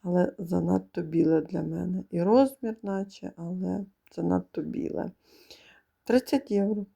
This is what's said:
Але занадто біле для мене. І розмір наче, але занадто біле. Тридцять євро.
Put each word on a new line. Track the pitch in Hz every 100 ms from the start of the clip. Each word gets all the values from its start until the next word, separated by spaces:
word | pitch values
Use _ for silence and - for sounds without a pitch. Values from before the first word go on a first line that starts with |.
Але | 180 180 180 -
занадто | 170 175 170 185 185 -
біле | 165 165 160 160
для | 151 170
мене. | 165 165 180 185 185
І | 175
розмір | 175 240 269 262 226 220
наче, | 202 196 196 - 185 190
але | 170 185 185 185 196 _ _ -
занадто | 170 180 180 -
біле. | - - - - - - _ - _ - - _ _ _
Тридцять | - 240 254 277 -
євро. | 202 196 208 196